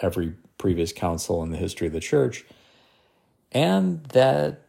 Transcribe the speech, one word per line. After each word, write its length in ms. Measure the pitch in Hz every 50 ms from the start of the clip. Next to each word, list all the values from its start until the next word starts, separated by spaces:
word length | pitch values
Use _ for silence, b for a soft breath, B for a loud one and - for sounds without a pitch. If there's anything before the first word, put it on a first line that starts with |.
every 340 | 101 90 87 90 85 80 85 - _ _ _ -
previous 340 | - 98 87 85 82 82 -
council 500 | - 92 87 85 85 - - 87 85 82
in 80 | 82
the 60 | 80
history 300 | 82 85 78 - - 85
of 60 | 80 80
the 80 | 82
church, 440 | - - 151 147 135 123 - - - b b b b b b b b b b b b b b b b b b _ _ _
and 540 | - 127 156 175 190 196 190 185 175 160 151
that 560 | 131 - 127 131 135 143 147 147 151 143 - -